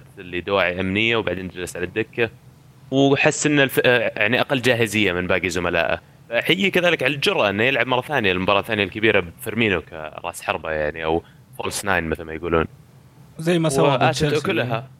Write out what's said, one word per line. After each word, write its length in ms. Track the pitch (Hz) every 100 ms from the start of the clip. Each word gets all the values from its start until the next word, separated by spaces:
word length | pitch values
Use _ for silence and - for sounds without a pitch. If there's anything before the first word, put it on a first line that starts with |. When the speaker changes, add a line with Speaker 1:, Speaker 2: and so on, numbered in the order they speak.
| - -
Speaker 1:
اللي 220 | 90 87
دواعي 380 | 87 98 87 90
أمنية 380 | 95 98 113 117
وبعدين 300 | 90 90 92
جلس 280 | 90 90 90
على 100 | 90
الدكة 440 | 107 110 - 113 - - - - - -
وحس 560 | 131 139 139 156 147 156
إن 120 | 147
الف-، 220 | 135 - 127
آه، 260 | 123 101 -
يعني 260 | 107 120
أقل 200 | - 139
جاهزية 500 | 120 117 113 107 98
من 160 | 87 90
باقي 220 | 92 90
زملائه. 520 | 87 87 85 82 82 - - -
فأحييه 420 | 117 - 175 196
كذلك 320 | 180 175 160
على 100 | 131
الجرأة 360 | 143 165 170 107
إنه 140 | 98
يلعب 240 | 123 135 123
مرة 140 | 127
ثانية، 300 | 127 147 101
المباراة 280 | 92 92 98
الثانية 240 | 95 107
الكبيرة 360 | 98 107 110 101
بفيرمينو 600 | 85 - 113 104 113 90
كرأس 600 | - 82 78 73 87 -
حربة 300 | - 95 80
يعني، 340 | 78 76 80 80
أو 180 | 82 - - - -
فولس 280 | 98 - 101
ناين 180 | 90
مثل 200 | 82 78
ما 100 | 80
يقولون. 320 | 80 85 82 78 - - - - - - -
Speaker 2:
زي 200 | 160 175
ما 100 | 160
سوى 200 | 135 143
Speaker 1:
وآتت 140 | 131
Speaker 2:
بتشيلسي. 340 | 147 147 151 147
Speaker 1:
أكلها. 500 | 147 165 123 113 123